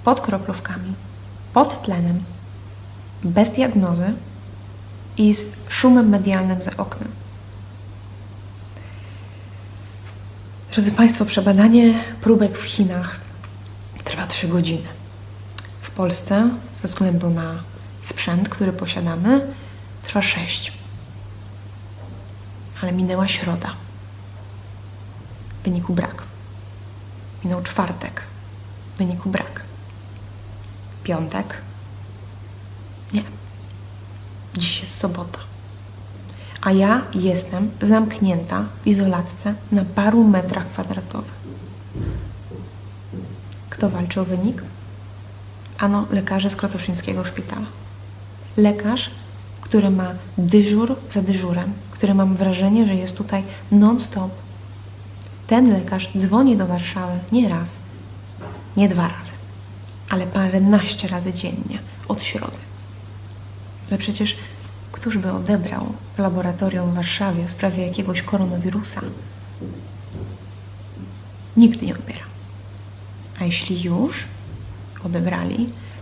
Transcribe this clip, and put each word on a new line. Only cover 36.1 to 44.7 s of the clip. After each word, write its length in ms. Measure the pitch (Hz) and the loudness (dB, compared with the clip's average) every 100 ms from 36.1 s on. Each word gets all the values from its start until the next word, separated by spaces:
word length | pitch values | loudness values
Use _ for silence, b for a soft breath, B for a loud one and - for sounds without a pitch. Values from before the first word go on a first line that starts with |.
| - - B B B | -14 -14 B B B
A 100 | 196 | 4
ja 300 | 190 196 240 - | 6 6 4 2
jestem 560 | 190 185 175 - 185 208 - | 0 2 2 0 -2 -2 2
zamknięta 840 | 208 220 214 - 196 170 170 185 208 - | 6 6 6 2 2 2 0 -2 -2 0
w 20 | 214 | 4
izolatce 680 | 196 190 175 175 - 202 208 - | 6 4 2 0 -4 -4 -4 2
na 120 | 202 180 | 2 4
paru 300 | - 202 233 | 4 6 8
metrach 440 | 214 190 180 190 175 | 10 8 4 -2 -4
kwadratowych. 720 | - 180 190 - - - - - - - - - - - - - - - 95 - - - - - - 185 - - - - | -6 -4 -6 -6 -8 -8 -10 -12 -12 -12 -14 -10 -6 -4 -4 -8 -10 -12 -12 -12 -14 -16 -16 -12 -12 -10 -12 -12 -12 -10
Kto 200 | - 202 | -2 0
walczy 300 | 180 175 196 | 0 -2 0
o 40 | |
wynik? 380 | 180 180 208 254 - | 0 2 0 0 -8